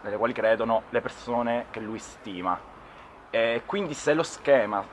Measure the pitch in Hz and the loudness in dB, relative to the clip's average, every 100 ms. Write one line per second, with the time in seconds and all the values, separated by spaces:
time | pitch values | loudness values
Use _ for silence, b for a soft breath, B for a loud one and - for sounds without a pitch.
0 | 104 104 117 117 110 113 117 110 - 117 | -6 -2 -2 2 4 4 4 0 0 -2
1 | 120 - - 120 117 120 - 110 107 110 | -2 -8 -4 -2 0 -2 -4 -10 -8 -10
2 | - - 110 90 90 90 - - B B | -12 -14 -12 -4 -2 -2 -6 -20 B B
3 | B B - 117 117 117 - 202 175 143 | B B -4 0 2 0 -2 -4 -4 -2
4 | 147 151 160 - - 135 107 101 95 | 2 2 2 -2 4 6 6 0 -4